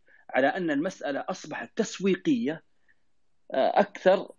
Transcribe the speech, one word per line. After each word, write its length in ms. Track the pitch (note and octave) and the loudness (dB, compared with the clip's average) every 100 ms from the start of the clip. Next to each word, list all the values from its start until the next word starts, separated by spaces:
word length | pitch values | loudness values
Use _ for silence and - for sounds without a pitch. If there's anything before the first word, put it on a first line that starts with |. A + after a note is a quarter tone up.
| _ - _ | _ -20 _
على 160 | B2 C3+ | 2 2
أن 240 | F#3 E3+ | 2 -2
المسألة 540 | C#3+ D#3 - C#3+ C#3 - | 0 -2 -4 -6 -6 -6
أصبحت 420 | F#3 D#3+ D3+ - - | -8 -8 -10 -10 -4
تسويقية، 840 | G#3+ - F#3+ F3+ - C3 B2 E3 - _ _ _ _ _ _ _ _ | -6 0 0 0 2 0 0 -4 -12 _ _ _ _ _ _ _ _
آه، 280 | C3+ A#2 - | 0 2 4
أكثر، 480 | G3 - F#3 F#3+ - | 2 2 4 4 0